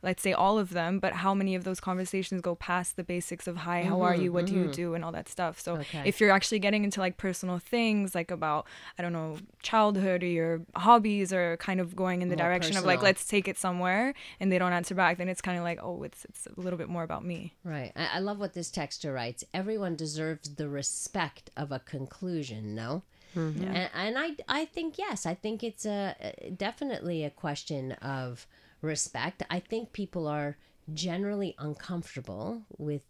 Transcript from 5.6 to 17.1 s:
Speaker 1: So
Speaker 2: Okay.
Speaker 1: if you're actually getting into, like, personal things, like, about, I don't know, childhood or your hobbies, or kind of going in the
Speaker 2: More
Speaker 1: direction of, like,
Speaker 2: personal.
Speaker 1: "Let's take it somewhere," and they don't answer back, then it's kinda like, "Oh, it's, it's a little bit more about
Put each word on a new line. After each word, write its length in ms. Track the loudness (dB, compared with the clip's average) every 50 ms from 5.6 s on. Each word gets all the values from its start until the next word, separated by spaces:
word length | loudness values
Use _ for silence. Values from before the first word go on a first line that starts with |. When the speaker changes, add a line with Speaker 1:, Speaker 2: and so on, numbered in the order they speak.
Speaker 1:
So 140 | -6 -4 -4
Speaker 2:
Okay. 260 | -4 -4 -6 -6 0 0
Speaker 1:
if 140 | 0 4 6
you're 140 | 8 8 8
actually 260 | 8 6 4 0 2
getting 240 | 2 2 2 4 2
into, 160 | 0 0 0
like, 200 | 0 -2 -2 -2
personal 420 | -2 -2 -2 -2 -2 -2 -4 -4
things, 560 | -4 0 0 2 4 4 4 4 2 2 0
like, 160 | -2 -2 -2 -4
about, 340 | -2 0 0 0 0 -2 -4 -14 -16 -16 -16 -8 -6
I 40 | -4
don't 100 | -2 -2
know, 240 | -2 -2 -4 -6 -8 -12 -16 -20 _ -6
childhood 640 | 2 4 6 6 6 6 4 4 4 4 4 2
or 20 |
your 360 | 2 2 2 2 2 0 -2 -4 -6 -6
hobbies, 580 | 2 10 10 10 10 10 6 2 2 2 2 2
or 240 | 2 2 2 0 -2
kind 200 | 0 0 0 0
of 160 | 0 -2 0
going 260 | 0 0 2 2 2 2
in 60 | 0
the 60 | 2
Speaker 2:
More 100 | 4 4 4
Speaker 1:
direction 280 | 4 4 2 2 2
of, 80 | 4 6
like, 120 | 6 4 6
Speaker 2:
personal. 100 | 8 6
Speaker 1:
"Let's 160 | 6 4 2
take 200 | 2 2 2 2
it 100 | 2 -4
somewhere," 580 | -2 -2 -2 0 2 2 2 2 2 2 0 -2 -6 -12 -18 -8 0
and 100 | 2 4
they 80 | 4 6
don't 140 | 4 4 2
answer 240 | 2 0 0 2
back, 220 | 4 4 4 4 2
then 100 | -2 -4
it's 120 | -4 -4 -2
kinda 200 | -2 -2 -2 -2
like, 160 | -2 -4 -4
"Oh, 220 | -4 -8 -6 -6 -8
it's, 220 | -10 -12 -14 -20
it's 240 | -18 -14 -14 -14 -12
a 120 | -10 -6
little 160 | -4 -4 -4
bit 120 | -4 -4 -4
more 160 | -4 -4 -4
about 200 | -4